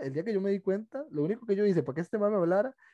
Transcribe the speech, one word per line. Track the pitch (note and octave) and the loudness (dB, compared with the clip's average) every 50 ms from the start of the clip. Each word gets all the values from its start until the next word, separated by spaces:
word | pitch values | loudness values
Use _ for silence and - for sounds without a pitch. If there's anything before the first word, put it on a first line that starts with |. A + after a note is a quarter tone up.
| - | -6
el | C3+ C3+ | -6 -6
día | D3+ F3 | -4 -4
que | A#3 G#3+ | -2 -2
yo | G3 | -2
me | F#3+ G3+ | 0 0
di | G3 G3 | -2 0
cuenta, | - F#3+ F#3+ G#3 A3 - - C4+ D4 D#4 | 0 -2 -2 -2 -4 -8 -10 -10 -10 -6
lo | - D3+ D3 | -4 -2 -2
único | E3 A3 A#3+ A#3 | -2 -2 -4 -2
que | G#3+ G3 | -2 0
yo | G3 G#3 | 2 4
hice | G#3 F#3 E3+ C3+ | 4 4 4 2
para | C#3 C3+ | 0 -4
que | D#3+ E3+ | -4 -4
este | - - G#3+ | -4 -2 0
mae | G3+ G#3 | 2 2
me | G#3+ | 2
hablara | G3 E3+ E3 F3+ G3 G#3+ C4+ - - _ - | 2 2 4 4 2 2 0 -4 -10 _ -20